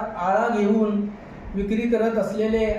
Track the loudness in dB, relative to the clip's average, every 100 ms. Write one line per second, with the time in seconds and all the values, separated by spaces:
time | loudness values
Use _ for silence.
0 | -2 -2 2 2 2 2 2 4 2 0
1 | -2 -8 -16 -14 -8 -6 -2 0 2 2
2 | 2 0 -2 0 0 2 0